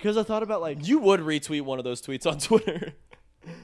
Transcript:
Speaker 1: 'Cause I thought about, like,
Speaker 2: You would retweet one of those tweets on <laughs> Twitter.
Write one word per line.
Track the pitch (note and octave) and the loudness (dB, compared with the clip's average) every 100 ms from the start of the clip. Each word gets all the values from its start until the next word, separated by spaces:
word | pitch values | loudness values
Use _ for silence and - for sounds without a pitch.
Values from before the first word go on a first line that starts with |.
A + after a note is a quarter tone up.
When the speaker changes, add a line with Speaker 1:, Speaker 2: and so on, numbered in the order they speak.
Speaker 1:
'Cause | G#3 G#3+ | -2 0
I | |
thought | G#3+ G#3+ | 0 -2
about, | G#3+ G#3 | -2 -2
like, | D#3+ C#3+ D#3+ | -4 -4 2
Speaker 2:
You | D4+ | 4
would | G3+ F#3+ | 6 4
retweet | D#3 D3+ - D3+ | 2 -2 -2 -4
one | C3+ C3 | -2 -4
of | B2 | -4
those | B2 | -6
tweets | - C3+ E3+ | -6 -2 -2
on | D3 | -2
<laughs> | |
Twitter. | - A3 G#3 E3+ E3 - _ - _ _ E3 E3 | 4 4 4 -6 -8 -12 _ -20 _ _ -20 -20